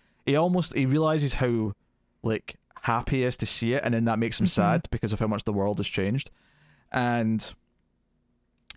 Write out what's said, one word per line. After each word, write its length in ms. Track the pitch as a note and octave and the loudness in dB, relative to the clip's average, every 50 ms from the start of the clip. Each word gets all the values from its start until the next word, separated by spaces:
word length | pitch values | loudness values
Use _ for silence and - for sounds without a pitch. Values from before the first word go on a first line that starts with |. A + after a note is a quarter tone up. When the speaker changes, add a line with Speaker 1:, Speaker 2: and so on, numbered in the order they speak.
| _ _ _ _ _ | _ _ _ _ _
Speaker 1:
he 100 | C3+ C#3 | 0 2
almost, 400 | D3+ E3+ F3+ F3+ F#3 E3 - - | 4 4 2 2 0 0 -2 -2
he 100 | - C3 | 0 0
realizes 480 | C3 C3+ D#3 D#3+ D#3 D#3+ D#3 D3 C3+ - | 2 2 2 2 2 2 2 0 0 0
how, 380 | - C3+ B2 A#2 A2+ A2 G2+ G2 - _ _ _ _ _ _ _ _ | 0 0 0 2 0 0 -2 -4 -8 _ _ _ _ _ _ _ _
like, 360 | - A2+ A2 - - - - - _ _ _ - - | -2 -2 -2 -2 -4 -12 -18 -20 _ _ _ -6 -2
happy 340 | - A2+ A#2 - - C#3 | 0 0 0 2 0 0
he 60 | C3 B2 | 2 2
is 120 | B2+ B2 | 0 0
to 80 | - A2+ | -2 -2
see 260 | - - - A#2+ A2+ B2 | -2 -2 -2 0 0 0
it, 80 | C#3 - | 0 0
and 100 | A#2+ A#2 | 0 0
then 100 | A2+ A#2 | 2 2
that 140 | A2+ A2+ A2 | 2 2 0
makes 200 | A#2 A2+ - - | 0 -2 0 0
him 60 | F#3+ | 0
Speaker 2:
Mm-hmm. 160 | F3 - A2 | 2 2 2
Speaker 1:
sad 260 | G2+ G2+ A#2 - - - | 2 2 2 0 0 -4
because 200 | - A2+ - G2+ | -4 -4 -2 -2
of 80 | G#2+ - | -2 0
how 80 | A2+ | 0
much 160 | G#2+ G#2 G2 - | -2 -2 -2 -2
the 100 | A2 G#2 | -2 0
world 260 | G2 G2 G#2 G#2+ - | 0 0 0 0 -2
has 80 | G2+ | -4
changed. 420 | - - G#2 F#2+ G2 A#2+ C3+ - - - _ _ _ _ _ _ _ _ _ _ _ | -4 -2 -2 0 0 0 -2 -4 -8 -16 _ _ _ _ _ _ _ _ _ _ _
And 600 | - B2+ A#2+ A#2+ A#2+ A#2+ A2+ A2 A2 G#2+ - - - - _ _ _ _ _ _ _ _ _ _ _ _ _ _ _ _ _ _ _ _ _ _ - | -2 0 0 2 0 2 2 0 0 -2 -4 -6 -12 -18 _ _ _ _ _ _ _ _ _ _ _ _ _ _ _ _ _ _ _ _ _ _ -4